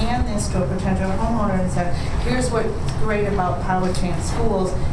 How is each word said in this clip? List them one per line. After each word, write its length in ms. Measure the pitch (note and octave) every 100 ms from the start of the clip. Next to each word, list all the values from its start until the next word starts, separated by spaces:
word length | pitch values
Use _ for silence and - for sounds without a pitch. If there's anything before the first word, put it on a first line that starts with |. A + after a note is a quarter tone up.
hand 240 | A3 B3 B3
this 220 | G#3+ -
to 120 | -
a 60 | -
potential 420 | F#3+ F#3+ F#3 F#3+
homeowner 460 | F#3+ A3 A#3 G3+ F#3+
and 100 | F3+
say, 220 | F3+ F3+ - - - A#3+
'Here's 240 | B3 -
what's 160 | A3+ G3 - - -
great 260 | G#3+ G#3 F#3+
about 360 | F#3+ F3+ -
Powhatan 580 | F#3+ F#3 F#3 - F3+ D#3+
Schools, 520 | - - A3+ G3 F#3 - -